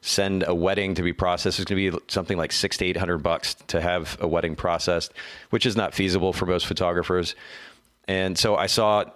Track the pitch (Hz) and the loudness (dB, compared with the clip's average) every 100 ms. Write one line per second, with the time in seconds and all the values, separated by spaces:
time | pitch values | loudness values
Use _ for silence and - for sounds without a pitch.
0 | - - 98 95 87 87 92 98 95 90 | 0 0 2 2 2 2 2 2 0 0
1 | 87 82 90 87 98 87 92 98 95 80 | 0 0 0 2 0 -2 0 0 0 -2
2 | - - 87 95 80 - 98 - 92 87 | -4 -4 -2 -2 0 0 -2 0 0 0
3 | 90 87 82 82 - - - 85 85 90 | 0 -2 0 -2 -2 -8 -2 0 0 0
4 | 80 - 87 85 82 78 90 85 - 85 | -4 -4 0 0 -2 -2 -2 0 0 0
5 | - - - - - 113 131 104 98 - | -2 -12 -16 -16 -4 0 2 0 -2 0
6 | 98 90 92 90 90 90 - 87 90 87 | 2 2 2 0 0 0 0 0 0 0
7 | 82 90 87 - - - - - _ _ | 2 0 0 -6 -16 -18 -20 -20 _ _
8 | - 95 95 90 113 104 95 - 107 104 | -4 -2 0 2 2 2 2 2 4 4
9 | 95 | 0